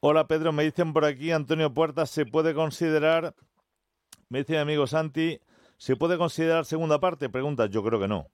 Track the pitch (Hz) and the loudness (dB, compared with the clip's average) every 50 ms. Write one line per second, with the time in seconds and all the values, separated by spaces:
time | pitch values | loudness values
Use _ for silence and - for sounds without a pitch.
0 | - 147 151 160 156 - 160 160 160 165 156 147 151 156 151 - 175 160 151 156 | 2 4 4 4 2 2 0 0 0 0 0 0 0 0 0 -2 -2 0 2 2
1 | 151 151 147 127 143 165 165 160 147 123 160 156 160 151 123 127 160 160 143 143 | 2 2 -2 -2 -4 -2 -2 -2 0 0 0 0 0 -2 2 0 0 0 0 -2
2 | 160 135 - - 151 113 107 160 160 160 156 147 160 156 147 - 170 165 156 156 | -4 -2 0 -4 -4 0 0 0 0 2 0 0 -2 -4 -2 -2 -2 0 2 2
3 | 147 156 160 165 160 165 - _ _ _ _ _ _ _ _ _ _ _ _ _ | 2 2 2 2 0 -4 -10 _ _ _ _ _ _ _ _ _ _ _ _ _
4 | _ _ - _ _ _ 120 131 143 - 160 156 147 147 151 151 143 131 143 156 | _ _ -20 _ _ _ -6 -6 -4 -2 -2 -2 0 0 0 0 0 0 0 -2
5 | 160 156 135 160 160 165 156 - _ _ _ _ _ _ _ _ - - 131 - | -2 -2 -2 -2 -2 -2 -2 -6 _ _ _ _ _ _ _ _ -2 -2 -2 0
6 | 156 170 180 170 175 165 - - 160 160 165 165 156 - 156 160 165 160 151 147 | 2 0 0 2 0 -2 0 0 0 2 2 2 0 -2 -4 -4 0 2 2 2
7 | 135 185 170 143 143 127 98 127 131 147 147 123 117 104 95 110 101 110 113 110 | 2 0 -2 -2 -6 -6 -4 -4 -4 -4 0 0 0 0 0 -2 0 0 0 0
8 | 98 98 104 92 76 - | 0 0 -2 -4 -4 -10